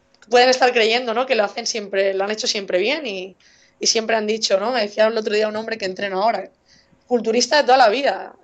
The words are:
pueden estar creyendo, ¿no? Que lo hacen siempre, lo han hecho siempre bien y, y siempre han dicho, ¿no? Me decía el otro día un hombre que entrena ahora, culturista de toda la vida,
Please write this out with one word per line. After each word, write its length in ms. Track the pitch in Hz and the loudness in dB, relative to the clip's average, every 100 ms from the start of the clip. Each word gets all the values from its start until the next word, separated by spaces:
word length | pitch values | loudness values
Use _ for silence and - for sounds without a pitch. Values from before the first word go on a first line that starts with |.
| _ _ - | _ _ 0
pueden 200 | 240 247 | 4 6
estar 220 | 247 254 | 4 2
creyendo, 400 | 240 220 233 254 | 2 2 0 -2
¿no? 140 | 220 262 | -2 0
Que 80 | |
lo 80 | 240 | 0
hacen 240 | 202 - 226 | 0 -2 -6
siempre, 480 | 226 202 196 196 | -6 -4 0 0
lo 80 | 190 | 0
han 80 | 202 | -2
hecho 160 | 214 220 | -4 -4
siempre 320 | 214 190 185 | -4 -2 -2
bien 300 | 208 302 277 | 0 -2 -6
y, 260 | 190 190 185 _ _ _ - | -8 -10 -14 _ _ _ -6
y 80 | 214 | -2
siempre 260 | 226 220 | 0 0
han 140 | 220 214 | -2 0
dicho, 320 | 220 220 196 | -2 0 0
¿no? 100 | 208 | 0
Me 120 | 254 | -2
decía 260 | 208 220 220 | -2 2 2
el 100 | 226 | 2
otro 160 | 214 | -2
día 140 | 208 214 | 0 -2
un 80 | 214 | -4
hombre 220 | 220 220 | -8 -6
que 80 | 190 | -8
entrena 280 | 185 202 | -6 -6
ahora, 340 | 185 214 208 - _ _ _ _ _ - | -2 0 -2 -6 _ _ _ _ _ -4
culturista 480 | 240 220 226 - 302 | -2 0 0 2 2
de 80 | |
toda 140 | 233 262 | 4 6
la 100 | 233 | 6
vida, 480 | 240 277 190 190 - | 4 -2 -4 -6 -12